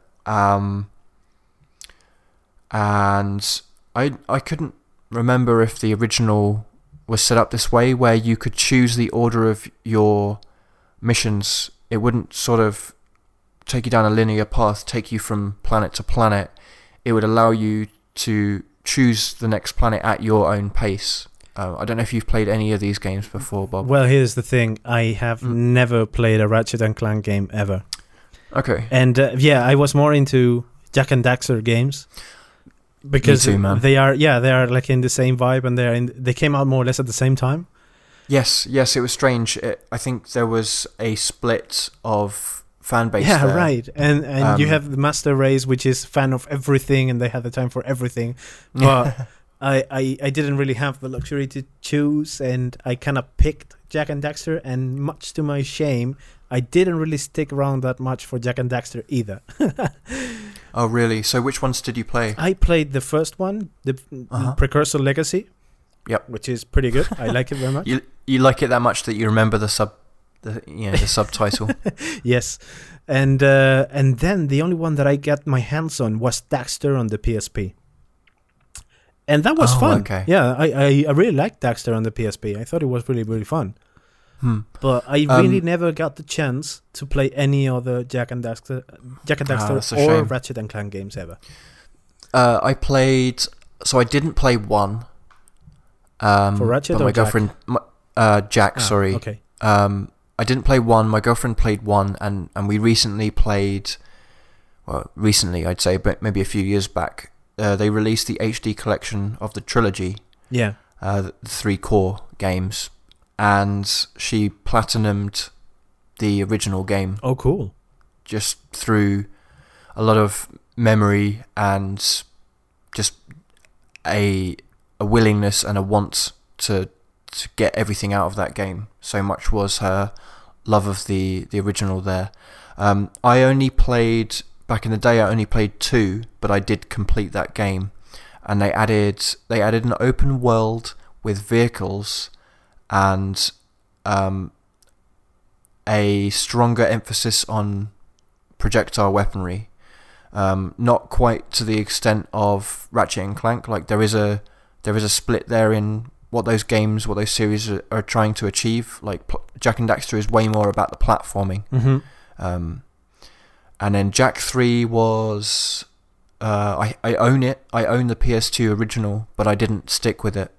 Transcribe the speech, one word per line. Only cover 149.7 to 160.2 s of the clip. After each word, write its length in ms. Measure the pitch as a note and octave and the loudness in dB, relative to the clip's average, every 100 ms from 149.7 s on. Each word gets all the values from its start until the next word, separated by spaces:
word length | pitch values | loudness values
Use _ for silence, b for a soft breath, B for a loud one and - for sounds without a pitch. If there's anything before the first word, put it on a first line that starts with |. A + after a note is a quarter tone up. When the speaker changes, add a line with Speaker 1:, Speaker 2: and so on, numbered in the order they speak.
| _ b b b b b | _ b b b b b
Speaker 1:
Um, 420 | G#2 G2 F#2+ F#2+ - | -2 0 0 -4 -2
not 320 | A#2+ A#2+ - | 0 0 0
quite 400 | - A#2+ A2+ - | 2 2 0 -4
to 120 | - | -4
the 140 | A2 G#2+ | -2 -2
extent 500 | G#2 - A#2 G#2+ - | -2 -2 0 0 -2
of 560 | G#2 G2+ G2+ G#2+ - - | -2 0 0 -4 -12 -6
Ratchet 340 | A#2 F#2+ - | -2 -2 -2
and 120 | F#2+ G#2 | -8 -6
Clank. 320 | A2+ A#2+ - | -4 -4 -4
Like, 180 | G#2+ - | -8 -2
there 120 | G#2+ | 0
is 120 | G#2+ | 2
a, 280 | A2 G#2 G#2 - b b b | 2 0 -2 -8 b b b
there 140 | - G#2+ | -4 -2
is 80 | |
a 40 | G#2+ | 0
split 400 | - - A2+ - | -2 -2 -4 0
there 240 | A2+ A2 | 2 2
in 380 | A2 G#2 G#2+ A#2+ - _ | 2 -2 -4 -8 -18 _
what 140 | A#2 | -4
those 180 | A2 A2+ | 0 0
games, 440 | - A2 G#2+ G#2+ G#2+ | 0 0 0 0 -2
what 80 | |
those 160 | G2+ G#2+ | -2 -2
series 400 | - G#2+ G#2+ A2 | 0 0 0 -2
are, 140 | G2 - | -6 -4
are 120 | A2 | -6
trying 320 | G#2 A#2 G#2+ | -2 0 0
to 120 | G#2+ G#2 | 0 -4
achieve. 520 | - A#2 A#2 A#2 - | -2 -2 -2 -4 -10
Like, 240 | G#2 F#2 - | -10 -8 -6
pl-, 160 | - - - | -6 -8 -4
Jak 180 | B2 A2 | -2 0
and 100 | A2+ | 0
Daxter 280 | A2 - | -2 -2
is 100 | A2 | -4